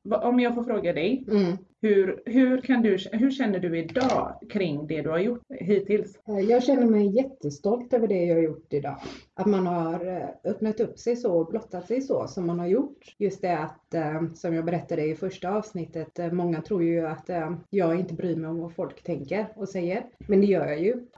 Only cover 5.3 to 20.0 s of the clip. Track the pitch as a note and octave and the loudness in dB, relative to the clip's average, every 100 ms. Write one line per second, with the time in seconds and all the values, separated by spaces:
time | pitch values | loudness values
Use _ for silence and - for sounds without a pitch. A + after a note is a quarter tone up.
5.3 | A#3+ - - E3+ G3+ G3 G#3 - - - | -2 -8 -8 0 0 2 0 0 -10 -6
6.3 | G3+ G3+ A#3+ B3 C4 A#3 G#3+ G3+ G#3 C4+ | -2 2 4 4 4 6 6 4 2 0
7.3 | - D3 C#3+ G3+ A#3+ B3 B3 A3 F#3+ F3 | -4 -8 -4 0 0 0 0 2 2 2
8.3 | E3 D#3+ D3 - C#3+ C#3 - - - - | 4 2 -2 -6 -4 -4 -8 -12 -14 -14
9.3 | - G3 G3 F3+ F3 E3 E3+ F3 F3+ - | -2 2 2 2 0 -2 -4 -4 -6 -8
10.3 | - E3+ G#3 G#3+ G#3+ G#3+ - - A#3+ A#3+ | -6 -6 -2 -2 0 -2 -2 -2 0 2
11.3 | E3+ E3 - - F3+ - B3 C4+ D3 A2 | 2 0 -4 -6 -10 -4 -2 0 -2 -2
12.3 | - E3+ F3 F3 G#3+ C#4+ - - - G3+ | -4 -2 -2 2 0 0 -8 -20 -4 -4
13.3 | F#3 F#3 E3 D#3+ - _ E3+ D3+ D#3 E3 | -2 -2 -2 -4 -10 _ -4 -2 -2 -4
14.3 | - F3+ E3 E3 E3+ - E3 D3+ D#3 F#3+ | -4 -4 -2 0 -4 -2 -2 -2 -2 -6
15.3 | F#3 F3+ G#3+ G#3 F3+ D#3+ E3 D#3 - E3+ | -6 -4 -4 -4 -8 -8 -8 -10 -6 -4
16.3 | F3 F3 E3 E3 G3+ E3+ E3+ D#3+ D#3 - | -2 0 -2 -2 0 2 0 -2 -6 -6
17.3 | F3+ D#3+ F3 - G3 E3+ E3 F#3 E3 F#3 | -6 -4 -8 -4 0 2 0 -2 -4 -4
18.3 | E3 D#3+ E3 E3 - D#3+ - - D3+ C#3 | -4 -4 -6 -6 -8 -8 -8 -8 -8 -4
19.3 | F#3+ G#3+ - G3 F#3+ F3 G3 | -4 -4 -8 -8 -4 -4 -4